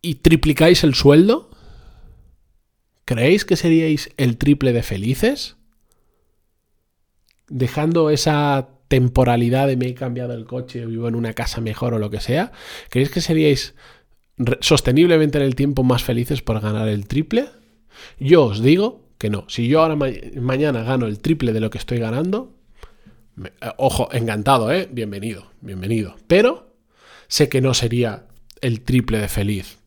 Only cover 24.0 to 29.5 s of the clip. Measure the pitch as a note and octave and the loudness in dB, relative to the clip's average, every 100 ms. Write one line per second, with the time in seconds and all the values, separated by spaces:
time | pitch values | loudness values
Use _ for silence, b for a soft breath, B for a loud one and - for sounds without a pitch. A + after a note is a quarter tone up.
24 | A#2+ A#2 A2+ G#2+ G#2+ C3+ A2 E3+ F#3 B2 | -4 -2 -4 -4 0 0 2 -2 -4 -8
25 | G#2+ G2 A2 G2 - _ - F#2+ F#2+ A2+ | -8 -8 -10 -10 -16 _ -16 -10 -4 -4
26 | G2 - _ F3 A#3+ E4+ _ _ _ b | -4 -12 _ 2 2 -2 _ _ _ b
27 | b b b - D3 C3+ C3 B2+ A#2 A#2+ | b b b 0 2 2 0 0 -2 0
28 | A#2 G2+ - - - - B2+ A2 - B2+ | -2 -4 -16 -20 -20 -8 -6 -6 0 0
29 | B2 A2+ G2+ G#2+ G2+ | 0 -2 -2 -4 -2